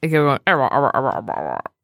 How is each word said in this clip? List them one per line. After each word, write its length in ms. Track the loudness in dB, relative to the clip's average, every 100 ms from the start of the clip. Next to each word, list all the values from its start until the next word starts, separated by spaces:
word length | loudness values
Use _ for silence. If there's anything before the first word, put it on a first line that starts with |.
It 60 | 0
kept 60 |
going. 260 | 2 2 2 2
Arr, 140 | 2
arr, 100 | 2
arr, 240 | 2 2 0
arr, 280 | -2 -4 -4
arr, 20 |
arr. 320 | -6 -6 -6 -10 _